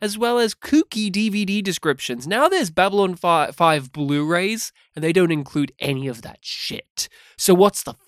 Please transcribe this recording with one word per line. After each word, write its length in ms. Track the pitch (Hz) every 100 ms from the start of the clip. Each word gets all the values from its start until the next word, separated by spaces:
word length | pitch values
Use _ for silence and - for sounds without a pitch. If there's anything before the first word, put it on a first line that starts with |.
as 160 | 214 208
well 200 | 233 240
as 160 | 233
kooky 560 | - - 302 - 220 214
D 200 | 190 220
V 160 | 202 202
D 160 | 202
descriptions. 680 | 196 165 160 139 - 120 139
Now 200 | 214 311
there's 220 | 381 196
Babylon 460 | 156 190 202 190 175
fi-, 340 | 175 165 147
Five 400 | - 165 156 131
Blu-rays, 800 | 151 143 143 151 175 196 226 - - _
and 100 | -
they 100 | 160
don't 180 | 175 175
include 400 | 156 139 151 143 -
any 280 | 135 135 135
of 140 | 117
that 180 | - -
shit. 680 | - - - - - - - _ _ -
So 180 | - 180
what's 260 | 202 -
the 140 | - -